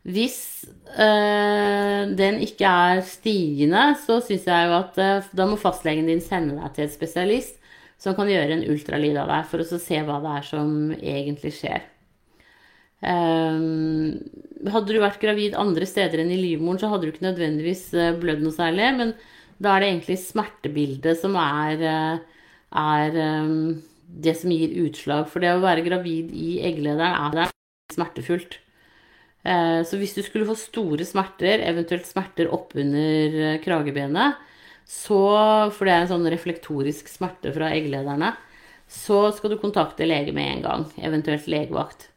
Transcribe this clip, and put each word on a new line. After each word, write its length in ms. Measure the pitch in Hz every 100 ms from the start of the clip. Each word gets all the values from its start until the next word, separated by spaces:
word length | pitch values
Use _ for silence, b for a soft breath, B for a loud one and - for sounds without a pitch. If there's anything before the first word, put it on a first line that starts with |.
Hvis, 640 | - 185 247 - - - - - - -
eh, 1080 | 214 208 208 208 208 208 208 202 202 202 202 190
den 220 | 196 214
ikke 240 | 220 -
er 380 | 196 180 175 185
stigende, 800 | 185 - 226 208 160 143 147 185 285 285
så 160 | - 233
synes 220 | 240 196 -
jeg 200 | 175 170
jo 60 | 170
at, 160 | 185 -
eh, 300 | 190 196 196 185
da 80 |
må 140 | 185 208
fastlegen 460 | 196 175 160 156 160
din 140 | 165
sende 300 | 165 185 160 143
deg 160 | 156
til 140 | - 147
et 80 |
spesialist 640 | - 165 175 185 233 262 - B B B B
som 140 | - 190
kan 140 | 202
gjøre 220 | 190 147
en 100 | 160
ultralyd 540 | - 147 147 143 151 147
av 80 | 143
deg 220 | 143 156
for 100 | 165
å 60 | 165
så 80 | 175
se 220 | 170 156
hva 160 | 151 143
det 60 | 151 147
er 80 | 147
som 220 | 151 151 151 151 156
egentlig 560 | - 139 143 147 151 -
skjer. 240 | - - - _ _ _ _ b b b b b b _
Ehm, 1200 | - 180 165 165 160 160 160 160 156 156 156 - - - - - 196
hadde 160 | 220 202
du 140 | 220
vært 160 | 202 202
gravid 340 | 214 208 208 202
andre 240 | 202 165
steder 400 | 190 - 185 160
enn 80 | 165
i 80 | 185
livmoren, 400 | 185 160 165 190
så 80 | 214
hadde 160 | 202
du 80 | 160
ikke 160 | 156 185
nødvendigvis, 560 | 180 160 151 160 180 -
eh, 240 | 175 170 170
blødd 240 | 170 151
noe 160 | 156 156
særlig, 320 | 165 175 233 262
men 180 | 233 226 B B B _
da 160 | 202 196
er 40 |
det 120 | 196
egentlig 260 | 175 - 185
smertebildet 960 | - - 208 - - 147 143 135 147 165
som 160 | 196 190
er, 400 | 151 147 156 160
eh, 420 | 160 160 160 165 165 B B B B
er, 480 | - 151 151 151 160
ehm, 640 | 156 156 156 160 160 156 156 B -
det 260 | 165 160 165
som 100 | 175
gir 300 | 165 160 - 160
utslag. 400 | 147 - 147 156
For 120 | 190
det 120 | 175
å 80 | 175
være 240 | 185 165
gravid 480 | 170 180 175 160 165
i 280 | - 165 175
egglederen 720 | 180 160 147 147 170 175 147 156
er 160 | 175 - _ _ _
smertefullt. 640 | - 165 - 127 175 - - _ b b b b b b b
Eh, 380 | - 180 165 165
så 160 | 165 196
hvis 160 | 196
du 80 | 196
skulle 240 | 196 220
få 80 | 214
store 480 | 220 - - 190 160
smerter, 640 | 180 196 190 - 180 214
eventuelt 400 | - 170 165 175
smerter 480 | - - 180 - 170
opp 220 | 170 - 147
under, 800 | 143 143 156 156 151 156 156
eh, 40 | 156
kragebenet, 720 | 156 170 147 139 139 156 269 277 B B B B
så, 880 | _ - - 202 196 208 214 214 208
for 140 | 202 190
det 80 |
er 80 | 175
en 100 | 175
sånn 160 | 180 165
reflektorisk 800 | 165 175 165 - 147 139 147 -
smerte 400 | - - - 135
fra 160 | 151 156
egglederne, 640 | 160 151 135 139 143 185 226 B B B B B
så 460 | - - 202 208
skal 160 | 208 214
du 80 | 214
kontakte 480 | 208 202 156 -
lege 300 | 160 156 143
med 240 | 143 143 135
en 40 |
gang, 220 | - 123 156 -
eventuelt 480 | 160 156 156 147 151
legevakt. 600 | 151 151 143 143 - -